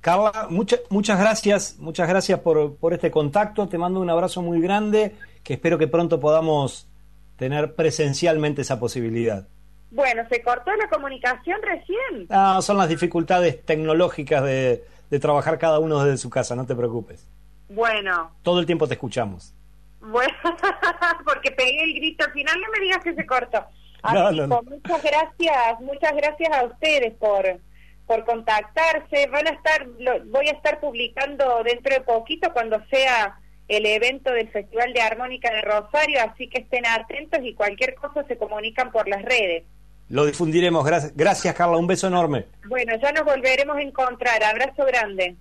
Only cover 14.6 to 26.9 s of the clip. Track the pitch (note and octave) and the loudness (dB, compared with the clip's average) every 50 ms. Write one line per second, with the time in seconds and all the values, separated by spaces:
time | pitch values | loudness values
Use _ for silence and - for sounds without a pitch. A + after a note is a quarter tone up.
14.6 | C3 B2+ A#2+ A#2 - - - - - - D3+ C#3 - D3 D3 C#3+ C#3 D#3 E3 D#3 | 2 2 2 0 -2 -18 -20 -20 -6 -4 -2 0 2 2 2 2 2 0 0 2
15.6 | E3 D#3+ D#3 D#3 D#3+ D#3+ D3+ C#3+ C#3 C#3+ C#3 - - B2 - C3 A#2+ - B2 B2 | 2 4 4 4 2 2 2 2 4 2 2 0 -4 -4 -2 -2 -2 -2 -4 -6
16.6 | C3 A#2+ C3 A#2+ A#2+ A#2 A2+ A#2+ G2+ - - - - - - - - - - - | -4 -4 -2 -2 -2 -2 -2 -6 -8 -10 -18 -20 -20 -20 -20 -20 -20 -20 -20 -20
17.6 | - - G3+ G#3+ A3+ A3+ A3 G#3 G3 F#3+ F3+ E3+ E3 E3 - - - F3 F3 F3+ | -20 -10 -4 -2 0 0 0 -2 -2 -2 -2 -2 -4 -6 -14 -6 0 2 2 2
18.6 | F3+ D#3+ F3 D3+ D#3 C#3+ C3 - - A#2 - B2+ A#2 G2+ F#2 F2 - - - - | 2 2 2 0 0 -2 -2 -6 -6 -6 -4 -4 -4 -4 -6 -14 -18 -20 -20 -20
19.6 | - - - - - - - - - A3 G#3+ A#3+ B3+ C#4 - - - E4+ E4+ - | -20 -20 -20 -20 -20 -20 -20 -20 -14 -2 0 0 0 0 -2 -2 -4 -4 -4 0
20.6 | - G4 - - - E4+ F4 - F4 E4+ E4 - - D4 C#4 - - - - - | -2 -2 -2 0 -2 -2 0 0 0 -2 -2 -2 -2 -4 -4 -2 -2 -4 -2 0
21.6 | B3+ B3+ C4+ D#4 D#4+ D#4+ C#4+ C#4 D4 D#4+ D#4+ - D4+ C#4+ C#4 D4 C#4 D#4 D#4+ F4+ | 0 0 0 0 -2 -2 -2 -2 -4 -4 -2 -2 -4 -4 -4 -6 -4 -2 -2 -2
22.6 | F#4+ A4 A4 G#4 G4 F4+ F#4+ F4+ F#4 E4+ E4 D4 - - C4 B3+ A#3+ - - G#3 | -4 -4 -4 -2 0 0 0 0 -2 -4 -6 -6 -4 -2 -2 -2 0 0 -4 -4
23.6 | - - - - - - - - - - F3 G3+ - G#3 E3 D#3 C#3+ C#3 A#3+ A#3+ | -4 -4 -20 -20 -20 -20 -20 -6 -2 2 4 4 4 4 2 0 0 2 0 0
24.6 | A#3 B3 C#4 D4 - - F4 D#4 D#4+ D4+ C#4+ D#4 D#4+ D#4+ - - E4+ D#4+ D4 C4 | 0 -4 -18 -14 -4 -2 -2 0 0 2 2 2 2 0 -2 -2 0 2 2 2
25.6 | A#3 A3+ A#3 A3+ B3+ C4+ C#4 C#4 E4+ D#4 D4 D4 C#4+ D4+ D4+ D4+ E4 D#4+ D4+ C4+ | 2 0 0 -4 -8 -10 -4 -2 0 0 0 2 0 -2 -2 0 0 0 2 2
26.6 | B3 A#3 A#3+ - - D#4 | 0 0 -4 -2 0 2